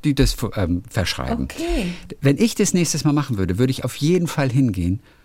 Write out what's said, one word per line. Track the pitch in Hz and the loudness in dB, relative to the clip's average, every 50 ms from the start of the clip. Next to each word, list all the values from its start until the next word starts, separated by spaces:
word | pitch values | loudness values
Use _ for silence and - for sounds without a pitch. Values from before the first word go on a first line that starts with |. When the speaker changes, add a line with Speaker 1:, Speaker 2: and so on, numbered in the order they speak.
| - | -2
Speaker 1:
die | 151 139 | 0 2
das, | 139 135 - - - - 101 - | 4 4 2 2 0 -4 -4 -2
ähm, | 107 95 82 87 87 - - | -2 0 0 0 -2 -2 -4
verschreiben. | - - 90 - - - 64 64 - - 65 | -2 -2 -2 -2 -2 -4 -4 -2 -2 -2 -4
Speaker 2:
Okay. | 64 - - 330 339 339 294 196 175 175 - - - - - | -4 -6 -6 -4 -2 0 0 0 -2 -4 -8 -12 -16 -8 -2
Speaker 1:
Wenn | - 139 143 131 | 2 2 2 4
ich | 220 233 - | 2 0 2
das | - 208 - - | 2 0 2 2
nächstes | 180 170 147 - 151 - | 2 2 0 0 0 0
Mal | 156 143 | 2 2
machen | 151 139 - 120 101 | 2 0 0 -2 0
würde, | 95 87 92 98 | 0 0 2 2
würde | 127 127 | 2 0
ich | 131 - - | 0 -2 -4
auf | 127 - | -8 -6
jeden | - 143 156 180 180 175 | -2 0 2 2 2 0
Fall | 156 - - 139 131 | -2 -2 -2 -2 0
hingehen | 113 143 135 120 95 92 87 87 95 - - - - _ _ | 2 2 2 2 2 0 0 0 -2 -2 -4 -12 -20 _ _